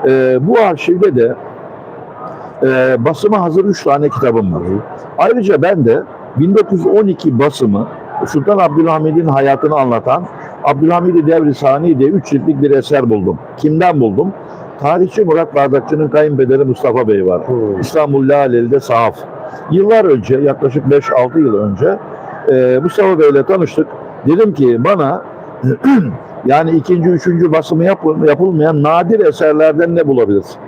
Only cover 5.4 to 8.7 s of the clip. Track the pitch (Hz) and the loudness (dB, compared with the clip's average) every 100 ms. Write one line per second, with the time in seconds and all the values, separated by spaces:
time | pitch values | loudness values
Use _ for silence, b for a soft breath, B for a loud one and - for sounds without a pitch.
5.4 | 196 156 165 190 117 113 - - - - | 2 2 2 2 2 2 -2 -16 -10 -2
6.4 | 165 208 202 190 175 202 208 175 160 120 | 2 2 2 0 2 2 2 0 0 0
7.4 | 143 - 117 101 113 - - - - 151 | 0 0 0 0 -4 -10 -12 -8 -4 -2
8.4 | 139 202 170 | 0 2 2